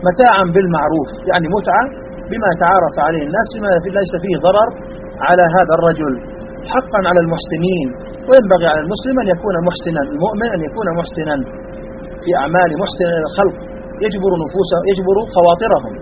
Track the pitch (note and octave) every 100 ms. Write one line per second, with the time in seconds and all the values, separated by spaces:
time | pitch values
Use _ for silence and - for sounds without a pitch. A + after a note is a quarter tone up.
0 | F3+ F3+ B3 G3 F3+ E3+ F#3+ D#3+ D3+ D#3+
1 | C3 - - F3+ D#3 G3+ G3 F#3+ B3 -
2 | - - - A3+ G#3 E3+ F3 F#3+ E3 D#3+
3 | D3+ E3 D3 F#3 A3 A3 G#3 F3 F3+ G3
4 | F#3+ F3 F3 D#3+ E3 G3+ A3 - - -
5 | - - C#3 F3+ E3+ F3 E3+ E3 E3 E3
6 | D3+ B2 - - - - - - - G#3+
7 | F#3 F3+ E3 D#3+ - D#3+ F3 F3+ C3 B2
8 | - - - C4 G3+ F3+ E3 D#3 D3+ G#3
9 | C4 B3+ G#3 F3 G3+ F3 E3+ F3 F3 D#3+
10 | C#3 D3 F#3+ G#3 A#3 F#3+ D#3 - G3 E3
11 | F3 - D#3 C#3+ B2 - - - - -
12 | - - - - C#3+ F3 F3 D3+ G3 -
13 | F3 E3+ D#3 - G3 - - - - -
14 | G#3+ G3 F#3+ F3+ D3+ F#3 F#3+ F3 F#3 F#3+
15 | F#3+ G3 A3 F#3 F3 E3+ A3 E3+ A#2 -